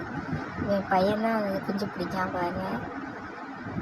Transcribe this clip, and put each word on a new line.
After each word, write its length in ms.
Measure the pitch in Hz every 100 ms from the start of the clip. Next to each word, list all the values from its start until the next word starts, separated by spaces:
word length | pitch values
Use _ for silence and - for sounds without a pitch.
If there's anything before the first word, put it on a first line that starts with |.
| - - - - - - 202
என் 180 | 196 190
பையன் 320 | 190 190 208
தான் 120 | 226
அந்த 260 | 226 202 190
குஞ்சு 260 | - 196 208
பிடிக்காம 420 | 190 175 190 185
பாருங்க. 280 | 185 175 185 190 233 - - - - - - - - - -